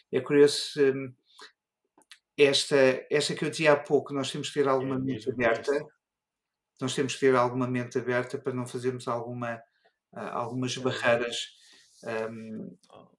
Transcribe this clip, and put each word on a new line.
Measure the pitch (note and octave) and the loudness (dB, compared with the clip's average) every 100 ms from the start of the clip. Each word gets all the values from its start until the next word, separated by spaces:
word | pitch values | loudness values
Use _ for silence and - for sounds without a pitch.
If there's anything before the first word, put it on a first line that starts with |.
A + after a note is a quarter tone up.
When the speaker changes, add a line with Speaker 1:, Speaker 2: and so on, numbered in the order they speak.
| - | -4
Speaker 1:
é | C3 | -4
curioso, | B2+ D3 C#3+ - - D3 | 2 6 6 4 -4 2
hum, | C3+ C3 C3+ B2 _ _ - _ _ _ _ _ _ - _ - | 2 2 -6 -16 _ _ -20 _ _ _ _ _ _ -20 _ 4
esta, | C#3 C#3 - C#3+ C3 B2+ - | 4 4 2 4 6 4 0
esta | D3+ D3 D3+ | -2 0 -4
que | D#3 | -4
eu | |
dizia | C#3 D#3 | 0 4
há | C#3+ | 4
pouco, | - C#3+ - | 4 0 0
nós | C#3 C3 | -6 -6
temos | D3+ C3 | -6 -6
que | D3 | 0
ter | C3+ | 2
Speaker 2:
É | |
Speaker 1:
alguma | C3+ C3 C3+ | 2 0 -4
mente | C3 B2 C3 | -4 -4 -6
Speaker 2:
mesmo | |
Speaker 1:
aberta, | A#2+ A#2 A#2 - | 0 0 0 -2
Speaker 2:
curioso. | C#3+ - _ _ _ _ _ _ _ _ - | -4 -4 _ _ _ _ _ _ _ _ -8
Speaker 1:
nós | C3 C3 | -6 -2
temos | C3 - | -4 2
que | |
ter | C3+ B2+ | 4 4
alguma | B2 B2+ B2 | 2 0 -2
mente | B2+ A#2+ C3 | -2 -4 -4
aberta | A#2 B2 B2+ - | -2 -2 -2 -6
para | - | -6
não | B2+ B2 | -6 -6
fazermos | B2+ B2 B2 B2+ | -4 -4 -4 -4
alguma, | A#2+ A#2 B2 A#2+ A#2 - _ _ _ _ | -6 -6 -8 -8 -8 -14 _ _ _ _
ah, | - G#2+ - | -12 -8 -6
algumas | A#2 B2+ B2+ | -6 -4 -4
Speaker 2:
Sem | C3 B2+ | -2 -2
dúvida. | B2+ | 0
Speaker 1:
barreiras, | B2+ A#2 A#2+ - - _ - - _ _ | 2 2 0 -6 -10 _ -20 -20 _ _
hum, | A#2+ A2 A2 A2+ A2 A2 - - _ | -8 -6 -6 -10 -12 -12 -14 -18 _
Speaker 2:
Oh. | G2 - | -20 -20